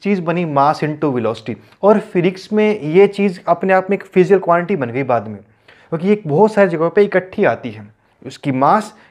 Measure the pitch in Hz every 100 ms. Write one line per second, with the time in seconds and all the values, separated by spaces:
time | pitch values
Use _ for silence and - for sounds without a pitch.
0 | 196 196 165 170 165 139 143 - 156 -
1 | 151 123 110 - - 104 - - 196 214
2 | - 180 175 185 - 214 214 208 147 180
3 | 202 202 202 180 - 170 196 190 185 196
4 | - 185 175 190 175 170 175 180 123 123
5 | 127 117 107 101 - _ _ - - 165
6 | 185 208 160 151 214 208 196 165 165 208
7 | 202 185 185 - 156 113 117 107 104 _
8 | _ _ 127 - 147 131 147 208 208 -
9 | _